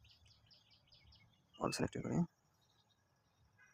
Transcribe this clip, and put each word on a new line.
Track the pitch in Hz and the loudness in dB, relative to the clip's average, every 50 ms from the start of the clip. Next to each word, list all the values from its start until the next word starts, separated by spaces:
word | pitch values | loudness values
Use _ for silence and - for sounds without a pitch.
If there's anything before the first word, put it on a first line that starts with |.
| - - - - - - - - - - - - - - - - - - - - - - - - - - - - _ _ - - | -20 -20 -20 -20 -20 -20 -20 -20 -20 -20 -20 -20 -20 -20 -20 -20 -20 -20 -20 -20 -20 -20 -20 -20 -20 -20 -20 -20 _ _ -6 -2
all | - - | -2 -2
select | - - - - - - | 0 0 -2 -2 -2 -4
করি। | - 120 127 156 175 - _ _ _ _ _ _ _ _ _ _ _ _ _ _ _ _ _ _ _ _ _ _ - _ _ - - - | -2 0 2 2 0 0 _ _ _ _ _ _ _ _ _ _ _ _ _ _ _ _ _ _ _ _ _ _ -20 _ _ -20 -20 -20